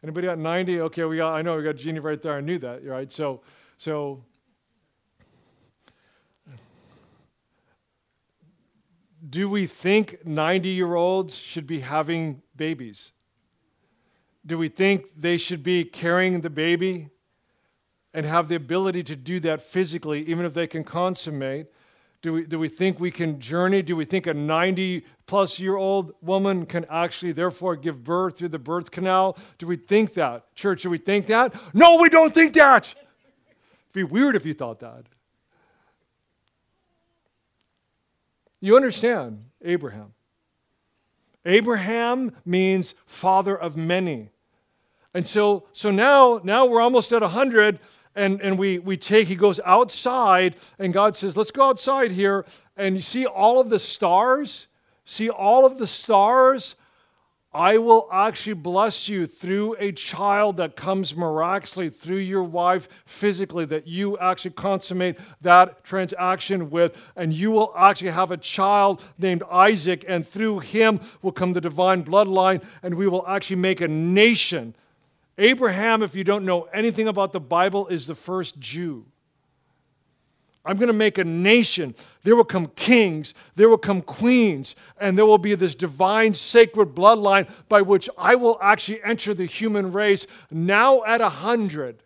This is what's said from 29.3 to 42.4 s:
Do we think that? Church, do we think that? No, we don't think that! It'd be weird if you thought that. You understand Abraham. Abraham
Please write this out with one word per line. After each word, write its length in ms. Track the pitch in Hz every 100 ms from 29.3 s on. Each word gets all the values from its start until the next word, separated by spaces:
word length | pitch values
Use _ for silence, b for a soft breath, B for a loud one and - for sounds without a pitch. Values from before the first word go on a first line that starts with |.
| 185 B _
Do 80 | 170
we 120 | 175
think 360 | - 202 220
that? 400 | - 143 120 _ -
Church, 280 | 202 185
do 60 | 185
we 80 | 170
think 280 | - 202 185
that? 260 | 220 254 B B
No, 240 | 208 339 339
we 80 | 339
don't 240 | 330 320
think 200 | 320 320
that! 400 | 311 285 240 - -
It'd 960 | _ _ _ _ _ _ _ _ _
be 100 | 190
weird 320 | 170 185 277 214
if 100 | 160
you 80 |
thought 260 | 147 123 110
that. 240 | 117 120 120 _ _ _ _ _ _ _ _ _ _ _ _ _ _ _ _ _ _ _ _ _ _ _ _ _ _ _ _ _ _ _ _ _ _ _
You 140 | 190 233
understand 720 | 269 - 233 226 123 107 113 _
Abraham. 520 | 175 175 139 107 104 _ _ _ _ _ _ _ _ _ _ _ _ _ 175
Abraham 880 | 202 233 220 185 226 233 247 254 -